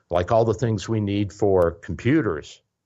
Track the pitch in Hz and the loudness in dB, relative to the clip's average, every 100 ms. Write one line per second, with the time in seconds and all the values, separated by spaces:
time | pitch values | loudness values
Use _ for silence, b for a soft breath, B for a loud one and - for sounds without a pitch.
0 | b 85 90 113 113 104 120 107 - 110 | b -2 2 2 2 0 -2 -2 -2 -2
1 | 101 101 104 - 101 95 85 82 - 80 | 0 -2 -2 -2 2 4 2 -2 -10 -4
2 | 120 160 113 76 - - _ _ | 0 2 0 -4 -10 -20 _ _